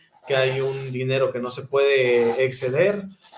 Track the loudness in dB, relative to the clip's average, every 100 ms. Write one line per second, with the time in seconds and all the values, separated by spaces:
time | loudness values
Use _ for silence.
0 | _ _ -4 0 0 0 -4 -4 -8 -6
1 | -2 0 0 -2 -8 -10 -4 0 2 4
2 | 4 4 2 2 0 0 -2 2 2 0
3 | -6 -16 -20